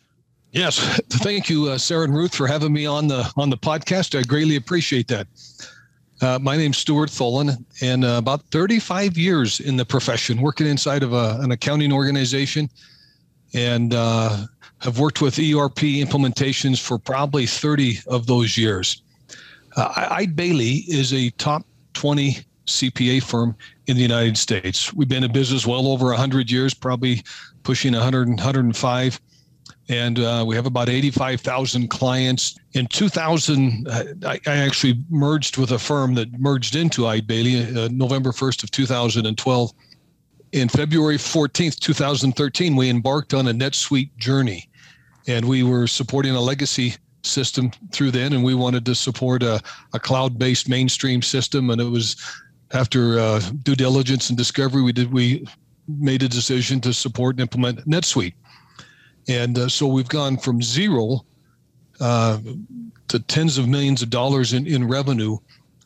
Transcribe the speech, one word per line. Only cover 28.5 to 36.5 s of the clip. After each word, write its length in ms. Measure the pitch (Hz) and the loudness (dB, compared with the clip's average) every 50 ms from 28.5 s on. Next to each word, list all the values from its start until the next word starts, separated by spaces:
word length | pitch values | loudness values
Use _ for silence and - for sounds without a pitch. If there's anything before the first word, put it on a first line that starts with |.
| 135 135 123 | 2 2 2
and 120 | 120 110 | 2 0
five. 420 | - - 127 123 127 127 127 123 - _ _ _ _ _ _ _ _ - - - _ _ - | 0 0 0 0 0 0 -2 -2 -4 _ _ _ _ _ _ _ _ -20 -20 -20 _ _ -4
And, 300 | 127 120 120 120 117 123 | -2 -2 0 0 0 0
uh, 260 | 120 117 117 117 113 | 0 0 0 0 0
we 120 | 113 110 | 0 0
have 100 | 117 120 | -2 -2
about 220 | 135 123 123 120 120 | 0 0 0 0 0
eighty-five 520 | 123 131 139 143 127 - 135 131 127 120 | 0 2 2 0 0 0 -2 -2 -2 -4
thousand 440 | - - 127 127 135 127 - 123 120 | -4 -2 -2 -2 -2 -2 -2 -2 -2
clients. 720 | 117 - - 131 127 127 131 127 127 127 127 - - - - _ _ | -2 -2 0 0 0 2 2 0 0 0 0 -2 -4 -6 -10 _ _
In 160 | - 131 127 120 | -4 -4 -2 -2
two 200 | - - 208 190 | 0 0 0 0
thousand, 800 | - 175 160 160 170 160 - - 151 135 135 127 117 107 120 - | 0 0 0 0 0 0 0 2 2 4 4 2 2 -2 -4 -4
uh, 160 | 117 120 - 147 143 180 - | -4 -4 -4 -6 -10 -10 -8
I, 140 | 143 131 - - 151 | -6 -6 -6 -4 -2
I 80 | 143 | 0
actually 400 | 143 139 139 131 - - 131 120 120 143 170 | 0 0 0 0 2 2 2 2 2 0 -2
merged 480 | 165 147 143 147 156 151 135 - - 131 | 0 2 2 2 2 0 0 -2 -2 -2
with 120 | 131 117 | 0 0
a 80 | 127 117 | 0 -2
firm 360 | - - 151 143 135 127 127 | -2 0 0 0 2 2 0
that 260 | 120 113 117 120 123 | 0 -2 -4 -4 -2
merged 340 | 131 143 | 0 0